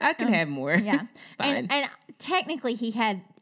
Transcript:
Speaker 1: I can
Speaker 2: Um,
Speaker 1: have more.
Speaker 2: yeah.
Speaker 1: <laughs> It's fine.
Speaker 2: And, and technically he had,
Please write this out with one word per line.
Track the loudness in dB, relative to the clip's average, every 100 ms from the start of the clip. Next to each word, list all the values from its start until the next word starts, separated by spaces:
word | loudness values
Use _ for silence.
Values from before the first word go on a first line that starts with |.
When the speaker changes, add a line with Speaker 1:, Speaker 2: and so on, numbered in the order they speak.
Speaker 1:
I | 0
can | 2 2
Speaker 2:
Um, |
Speaker 1:
have | 2 2
more. | -2 0 2
Speaker 2:
yeah. | 4 2
Speaker 1:
<laughs> | 0
It's | -14 -16
fine. | -4 0 0
Speaker 2:
And, | 0
and | 0 -2 -6 -20 -12
technically | -2 -2 -2 -4 -4
he | -4 -4
had, | 0 0 0 -6 _